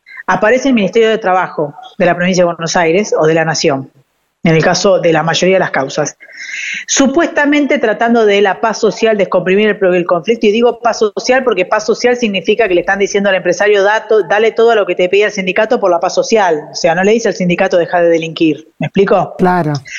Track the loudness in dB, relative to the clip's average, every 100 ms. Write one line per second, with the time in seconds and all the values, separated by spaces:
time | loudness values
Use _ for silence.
0 | _ -10 -4 0 2 2 2 0 0 2
1 | 2 0 0 -2 -2 -4 -8 -8 -18 -2
2 | 0 0 0 2 0 -2 -4 0 0 0
3 | 0 0 2 0 0 -2 -2 -2 -6 _
4 | _ _ _ _ 0 2 2 2 2 2
5 | 2 0 0 0 2 2 0 -2 -4 -4
6 | -6 -8 -20 -20 -14 -12 -10 -10 -4 0
7 | 2 2 0 0 0 0 0 0 0 0
8 | 0 2 4 4 2 0 -2 0 -2 0
9 | 0 2 0 0 0 2 2 2 0 0
10 | 0 -2 -2 0 0 2 0 0 -4 -2
11 | -2 -2 0 0 0 -2 -2 -2 -2 -2
12 | 0 0 -2 -2 -2 0 2 0 0 0
13 | 0 0 0 0 0 0 2 2 2 0
14 | 0 0 2 0 0 2 2 2 0 0
15 | 0 2 0 -2 -4 -2 0 0 0 0
16 | 0 -2 0 2 2 -2 -6 -4 -2 0
17 | 2 0 0 -2 -2 0 0 0 0 0
18 | 2 2 -2 -2 0 -2 -8 _ -4 0
19 | 2 0 -2 -2 0 2 -2 -4 -8